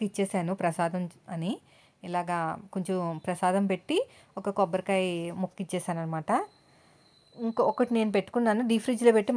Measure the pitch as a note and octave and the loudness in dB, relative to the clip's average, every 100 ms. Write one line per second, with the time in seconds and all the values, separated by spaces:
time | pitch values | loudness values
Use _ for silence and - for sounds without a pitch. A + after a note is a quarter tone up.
0 | G#3 - F#3+ F#3+ E3+ G3 F3+ E3 E3+ F3+ | -4 -2 -2 -2 -2 -2 -2 0 -2 -2
1 | F3 - - E3+ E3+ G#4 - _ _ _ | -6 -10 -12 -6 -6 -6 -10 _ _ _
2 | F3+ F3 F3 F3 D#3+ - - G3 F3+ F#3 | -6 -4 -2 -2 -2 -6 -8 -6 -4 -2
3 | E3+ D#3+ - F3 F3+ F#3+ G3 F#3 - E4+ | -2 -4 -6 0 2 2 2 -2 0 -2
4 | C#5 - - - G3+ G3 F#3 F#3 F#3 F#3+ | -2 -8 -18 -8 -4 0 2 0 0 0
5 | F#3 F3 E3+ F3 F#3 - F3 F3+ F3 E3 | 2 -2 -4 -6 -6 -6 -6 -4 -4 -4
6 | E3 D#3+ D#3 A#3+ G4+ _ _ _ _ _ | -4 -4 0 0 -2 _ _ _ _ _
7 | _ _ _ - A3+ A3+ - - A#3+ A#3 | _ _ _ -6 -4 2 2 2 2 2
8 | G#3+ A3 A3+ B3 A#3 G#3+ B3 A3+ A3 A#3 | 2 0 0 0 2 2 2 2 2 4
9 | A#3+ A3 G#3+ | 6 6 4